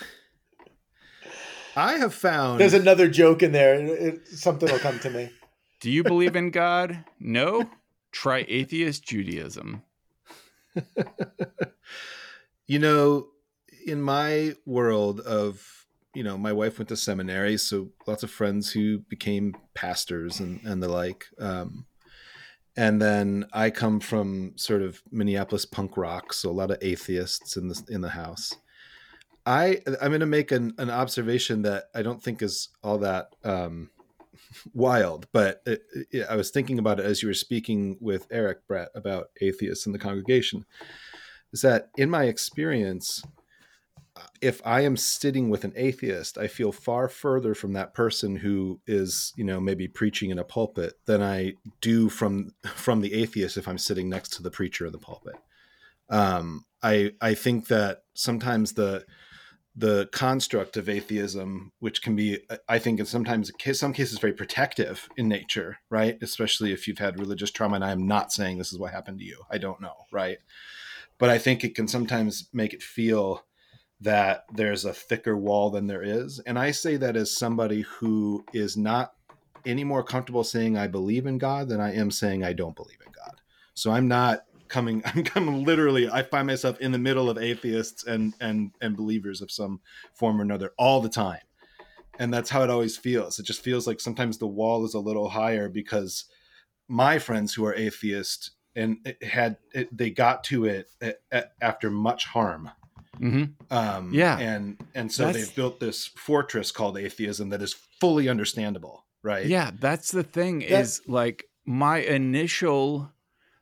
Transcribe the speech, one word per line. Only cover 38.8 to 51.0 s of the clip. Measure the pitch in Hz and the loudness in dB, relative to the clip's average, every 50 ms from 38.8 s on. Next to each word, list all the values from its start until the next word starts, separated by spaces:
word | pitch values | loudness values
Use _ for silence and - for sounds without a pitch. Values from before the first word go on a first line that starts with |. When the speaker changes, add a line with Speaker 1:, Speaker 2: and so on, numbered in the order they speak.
| 85 - - | -6 -8 -12
Speaker 1:
about | 110 - 98 95 90 - - _ - | -8 -6 -4 -4 -4 -6 -10 _ 0
atheists | 98 98 95 - 104 92 87 - - | 0 0 0 0 -4 -4 -4 -4 -6
in | 107 | -6
the | 101 101 | -6 -4
congregation, | - 101 98 98 95 120 131 123 - - 107 104 107 - _ - - - - - - - - - - - - - _ _ | -6 -6 -6 -4 2 4 4 4 4 0 -6 -8 -10 -14 _ -20 -20 -20 -20 -20 -20 -20 -20 -20 -20 -20 -20 -20 _ _
is | - 120 | -4 4
that | - 131 117 107 - - - | 4 6 6 4 0 -4 -2
in | - 139 156 | 0 0 2
my | 170 156 135 | 2 2 2
experience, | 120 113 - - - - 151 156 165 143 117 101 95 92 87 - - - - - - - _ _ _ _ _ _ _ _ _ _ _ _ - _ _ _ - - - _ _ | 2 0 -2 -6 -6 -4 -4 -2 0 0 0 0 -2 -4 -6 -6 -8 -8 -8 -12 -16 -20 _ _ _ _ _ _ _ _ _ _ _ _ -20 _ _ _ -20 -20 -20 _ _
if | 131 127 - - - | 0 0 0 0 0
I | 113 117 131 | 2 4 4
am | 143 143 131 | 4 4 2
sitting | - - - - - - 139 131 131 127 110 | 0 0 -2 -2 0 0 0 2 2 2 2
with | 104 98 - | 0 0 -2
an | 98 - | -6 -4
atheist, | 117 131 135 127 - 131 110 95 87 - - - - | -2 -2 -2 -2 -2 -4 -4 -4 -4 -6 -10 -6 -6
I | 107 107 | -6 -6
feel | - - 117 101 | -4 -2 -2 -2
far | 98 - - 123 117 120 131 127 | -2 -4 -4 -2 0 0 -2 -2
further | - - - 143 131 131 120 110 104 | -4 -4 -2 0 0 2 2 0 -2
from | - - 98 | -2 -4 -4
that | 98 95 92 - _ | -4 -4 -6 -4 _
person | - 117 110 - - 117 101 98 | 0 0 2 2 -2 -2 -4 -4
who | 82 85 101 101 95 95 92 90 - _ | -2 -2 0 0 0 0 -4 -6 -8 _
is, | - 107 101 95 92 - - - - - | -2 0 0 0 0 -2 -4 -6 -6 -6
you | - 107 | -6 -4
know, | 98 95 92 | -4 -2 -2
maybe | 95 98 98 92 92 90 | -2 -2 -2 -2 -4 -8
preaching | - - 110 104 - - 104 95 | -2 0 0 0 0 -2 -4 -4
in | 92 87 | -4 -6
a | 87 | -6
pulpit | - - 117 110 - - 95 85 82 - _ | -4 -2 -2 -2 -2 -2 -6 -6 -6 -8 _